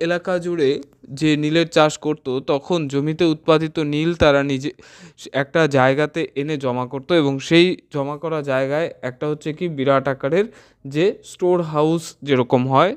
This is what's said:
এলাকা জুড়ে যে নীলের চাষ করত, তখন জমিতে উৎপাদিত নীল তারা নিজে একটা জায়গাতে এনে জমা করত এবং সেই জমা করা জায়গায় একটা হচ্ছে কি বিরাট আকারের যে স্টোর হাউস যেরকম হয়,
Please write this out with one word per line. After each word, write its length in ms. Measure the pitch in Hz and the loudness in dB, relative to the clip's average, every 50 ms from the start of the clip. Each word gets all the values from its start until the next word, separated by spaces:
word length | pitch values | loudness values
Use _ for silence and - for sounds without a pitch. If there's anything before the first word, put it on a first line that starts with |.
এলাকা 380 | 165 170 175 175 175 196 185 180 | -2 -2 -2 -2 -2 -2 -4 -2
জুড়ে 440 | 170 175 175 170 147 131 143 139 139 _ _ _ - - | -2 -4 -2 0 2 0 0 -2 -6 _ _ _ -18 -14
যে 260 | 139 135 156 151 151 | -8 -2 0 0 0
নীলের 320 | 147 151 151 156 165 170 160 | 0 0 0 2 0 0 2
চাষ 300 | - 165 151 156 - - | 4 4 4 4 2 -2
করত, 420 | - 151 151 147 - 135 123 135 | -4 -6 -6 -4 -6 -6 -6 -6
তখন 480 | 139 - 151 139 - - 185 175 156 135 | -2 -2 -4 -2 -2 -2 -2 -2 -2 -2
জমিতে 360 | 131 139 143 156 160 156 180 | -2 -2 -2 -2 -2 0 0
উৎপাদিত 540 | 165 156 156 - - 160 156 160 156 156 165 | 0 0 0 2 2 2 2 2 -2 -4 -4
নীল 360 | 156 147 147 151 156 170 175 | -4 -2 -2 -2 -2 -2 0
তারা 280 | 165 170 151 139 143 139 | 2 2 4 4 4 2
নিজে 280 | 143 139 131 139 147 - _ - - - - - 165 _ - - - - | 0 -2 -2 -4 -6 -10 _ -20 -20 -20 -20 -20 -20 _ -20 -14 -6 -4
একটা 340 | 131 139 - - 165 160 | -4 -4 0 0 2 2
জায়গাতে 600 | 147 139 135 127 131 135 143 151 147 - 170 160 - - | 4 4 4 4 4 4 2 0 -2 -2 -6 -6 -6 -6
এনে 220 | 131 143 151 156 | -6 -6 -4 -4
জমা 300 | 139 139 131 123 123 127 | -4 -4 -4 -4 -4 -6
করত 260 | 123 135 135 131 - 180 | -6 -8 -10 -2 2 2
এবং 260 | 170 147 139 139 135 | 4 4 2 0 -2
সেই 380 | - - 165 170 175 185 175 - _ _ - | -2 2 4 4 4 4 2 -4 _ _ -6
জমা 240 | 147 135 139 147 | -6 -6 -6 -6
করা 260 | 143 165 165 160 156 143 | -8 -8 -6 -6 -6 -4
জায়গায় 480 | 139 131 131 135 135 143 156 170 156 - - - | -2 -2 0 0 0 -2 -2 -2 -4 -6 -8 -10
একটা 260 | 127 127 - 151 151 | -10 -8 -6 -4 -4
হচ্ছে 240 | 151 147 - 156 147 | -4 -4 -6 -8 -6
কি 160 | 151 180 175 | -6 -6 -6
বিরাট 400 | 156 135 131 139 135 135 131 139 | -4 -2 0 2 2 2 2 -2
আকারের 360 | 135 131 - 139 160 185 208 233 - - - _ _ _ - | -4 -4 -4 -2 0 0 -2 -2 -6 -20 -20 _ _ _ -14
যে 320 | 139 131 151 175 208 - - - | -8 -2 0 0 0 -2 -4 -12
স্টোর 380 | - - - 185 180 180 175 170 | -18 -8 -2 0 0 2 0 0
হাউস 540 | 156 156 151 151 156 165 170 165 - - - - | -2 0 0 2 2 0 -2 -4 -8 -18 -10 -2
যেরকম 460 | 139 139 127 123 123 - 123 127 131 | 0 2 2 2 4 2 2 2 4
হয়, 280 | 135 135 165 190 262 | 4 4 4 2 0